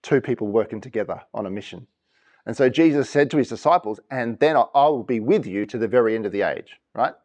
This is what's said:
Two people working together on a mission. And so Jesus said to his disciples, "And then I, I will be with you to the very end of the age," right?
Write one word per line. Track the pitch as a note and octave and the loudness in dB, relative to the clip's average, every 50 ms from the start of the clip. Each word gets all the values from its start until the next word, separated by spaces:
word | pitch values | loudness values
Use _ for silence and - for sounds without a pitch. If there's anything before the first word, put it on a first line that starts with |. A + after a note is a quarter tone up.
Two | - - D3+ C3+ | -2 0 0 0
people | - - B2 - A2 | 0 -2 -6 -4 -4
working | G#2 G2+ A2+ G#2 - - G#2+ | -2 0 -2 -2 -2 -6 -12
together | G2+ C3 - A2 G2+ - F2+ - - _ - | -14 -8 -6 -6 -6 -6 -8 -12 -12 _ -10
on | A2+ G#2 | -10 -8
a | F#2+ | -8
mission. | F#2+ G#2 G2 - - - A#2+ _ _ _ _ _ _ _ _ _ _ _ _ | -8 -10 -12 -14 -18 -18 -20 _ _ _ _ _ _ _ _ _ _ _ _
And | - A2+ | -12 -2
so | - C#3 | 2 2
Jesus | B2+ A#2 D#3 E3 E3 C#3+ C#3+ C3 - | 2 4 4 4 4 4 2 -2 0
said | - D3 D3 B2+ | 2 0 0 2
to | - | 2
his | D3+ B2+ | 0 0
disciples, | - A#2 A2 - D3+ E3+ F3+ - G#2+ G#2+ - _ _ | 0 -4 -2 0 2 2 2 0 -4 -8 -10 _ _
"And | C3+ B2+ A#2+ A#2 A2+ A2+ | -8 -6 -6 -6 0 2
then | C#3+ D#3 D#3 | 2 4 4
I, | C3+ A#2 - _ | 2 2 2 _
I | C#3 C#3+ | 4 4
will | D3+ D#3 B2+ G#2 | 4 2 0 -2
be | - B2+ A2+ | -2 -2 -2
with | G#2+ B2 G3 G#3+ C3 | 2 0 0 0 0
you | G#2 F#2 G2+ G#2 | -4 -4 -6 -6
to | G2 - | -4 -4
the | A#2+ A2+ | -4 -4
very | G#2 A#2+ B2+ A#2 A2 A2 | 2 2 2 4 4 0
end | A2+ G#2 | 0 -4
of | G2+ | -4
the | G2+ G2+ | -2 -2
age," | G2 E2 C2+ - - _ - _ _ _ _ | -2 -2 -2 -6 -10 _ -20 _ _ _ _
right? | - A#2+ - - _ | -2 -2 -2 -2 _